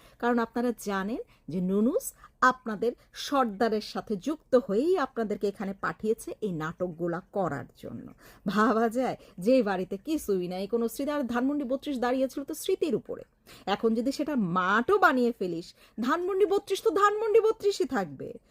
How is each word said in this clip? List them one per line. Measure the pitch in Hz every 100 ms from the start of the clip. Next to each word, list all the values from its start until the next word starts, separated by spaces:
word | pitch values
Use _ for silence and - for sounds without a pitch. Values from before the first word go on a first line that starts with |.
| - -
কারণ | 240 240
আপনারা | 226 240 247 233
জানেন | 208 196 196 285 - _ -
যে | 180
নুনুস | 180 196 226 415 - - - -
আপনাদের | 254 247 226 202 233 - _
সর্দারের | - - 285 240 196 233 214
সাথে | - 202 - 202
যুক্ত | 254 320 - 247
হয়েই | 247 202 320 370
আপনাদেরকে | 269 - 214 208 202
এখানে | - 196 202
পাঠিয়েছে | 170 165 214 - - -
এই | 214
নাটকগুলা | 160 156 - 180 160 175 170 -
করার | 202 170 135 - -
জন্য। | - 113 - - - - -
ভাবা | 196 226 220 233
যায়? | 233 240 151 - -
যে | 185 262
বাড়িতে | 208 185 185 196
কিছুই | - 311 - 190 175
নাই, | 185 196
কোনো | 233 233
স্মৃতি, | - 277
আর | 294
ধানমন্ডি | 247 240 262 294
বত্রিশ | 247 269 302 262
দাঁড়িয়েছিল | 240 262 262 -
তো | 277
স্মৃতির | 311 - 381 330 214
উপরে, | - - - _ - - -
এখন | 202 226 226
যদি | 247
সেটা | 269 302 277
মাঠও | 185 185 180 214 247 403
বানিয়ে | 370 262 240 -
ফেলিস, | 185 165 - - - -
ধানমন্ডি | 247 330 359 381 392
বত্রিশ | 392 - 381
তো | 453
ধানমন্ডি | 330 415 427 440 427
বত্রিশই | 427 453 403 403 320
থাকবে। | 247 170 135 139 - _